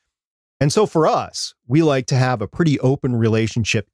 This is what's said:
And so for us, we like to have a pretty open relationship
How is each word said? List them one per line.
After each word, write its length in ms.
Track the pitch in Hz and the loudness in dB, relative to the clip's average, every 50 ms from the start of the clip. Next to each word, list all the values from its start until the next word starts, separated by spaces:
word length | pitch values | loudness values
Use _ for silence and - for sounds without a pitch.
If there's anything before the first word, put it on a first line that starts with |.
| _ _ _ _ _ _ _ _ _ _ _ - | _ _ _ _ _ _ _ _ _ _ _ -2
And 120 | 135 147 - | -2 0 2
so 140 | 208 214 | 0 0
for 220 | - - 165 156 196 | 0 2 0 2 2
us, 460 | 247 151 107 85 - - - - - _ _ | 2 0 -4 -6 -10 -12 -12 -12 -12 _ _
we 160 | - 123 160 170 | -2 0 2 2
like 240 | 156 135 135 127 | 2 2 0 -2
to 100 | - 143 | -2 0
have 240 | 127 131 127 127 104 | 0 0 0 -2 -4
a 80 | 107 - | -6 -6
pretty 300 | - - 175 156 139 - | -4 -2 0 0 0 0
open 360 | - 127 139 - - 131 120 | 0 0 0 0 -2 -2 -2
relationship 760 | 113 113 113 110 110 113 110 - 120 107 - - 113 - _ | 0 0 2 2 0 0 -2 -2 -4 -4 -2 -2 -4 -4 _